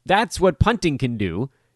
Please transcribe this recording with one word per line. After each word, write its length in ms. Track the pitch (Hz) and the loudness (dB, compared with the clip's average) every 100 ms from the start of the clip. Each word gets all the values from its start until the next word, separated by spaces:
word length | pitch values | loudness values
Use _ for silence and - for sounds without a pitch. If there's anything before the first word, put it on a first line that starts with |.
that's 360 | - 196 226 - | -2 0 0 0
what 180 | 185 151 | 0 4
punting 400 | 208 233 170 131 | 2 2 -2 -2
can 200 | 127 113 | -4 -2
do 340 | 95 87 135 _ _ | -4 -4 -8 _ _